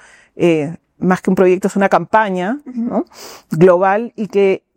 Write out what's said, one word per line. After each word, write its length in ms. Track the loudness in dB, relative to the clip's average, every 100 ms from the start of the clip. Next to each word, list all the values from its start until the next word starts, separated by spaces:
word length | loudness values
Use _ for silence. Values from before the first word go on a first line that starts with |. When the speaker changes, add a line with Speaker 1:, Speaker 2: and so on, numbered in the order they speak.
| -18 _ _ -2
Speaker 1:
eh, 400 | 0 0 -2 -10 _ _
más 240 | -2 -2
que 80 | -2
un 60 | 2
proyecto, 320 | 2 2 -2
es 80 | -2
una 140 | 0
campaña, 720 | 0 0 0 0 -2 -4 -6 -10
¿no? 340 | -8 -6 -6
Speaker 2:
Ujú. 60 | -6 -12 -20 -20 _
Speaker 1:
global 640 | 2 4 4 2 0 -4 -8
y 120 | -4
que, 360 | 0 0 0 -6